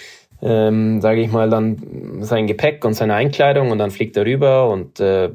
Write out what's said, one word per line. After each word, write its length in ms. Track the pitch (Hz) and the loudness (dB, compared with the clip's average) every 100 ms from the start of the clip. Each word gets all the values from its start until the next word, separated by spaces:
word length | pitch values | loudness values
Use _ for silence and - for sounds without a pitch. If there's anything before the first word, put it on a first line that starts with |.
| - - _ - | -20 -20 _ -8
ähm, 580 | 113 110 110 110 110 110 | 0 2 2 2 2 2
sag 180 | 107 113 | 2 2
ich 140 | 113 | 0
mal, 200 | 113 110 | 0 2
dann 720 | 110 110 110 - - - 80 | 2 0 -4 -8 -14 -12 -10
sein 240 | 107 117 107 | -4 -2 -2
Gepäck 360 | 104 147 147 | 0 -2 0
und 120 | 113 107 | -2 0
seine 180 | 110 | 0
Einkleidung 560 | 104 143 139 143 139 127 | 0 0 2 2 2 2
und 80 | 107 | 0
dann 140 | 104 | -2
fliegt 260 | - 110 104 | -4 -4 -2
er 80 | 104 | 0
rüber 440 | 135 139 131 123 | 2 2 4 2
und, 300 | 98 82 - | -2 -6 -2
äh, 300 | 98 95 90 | 0 0 -2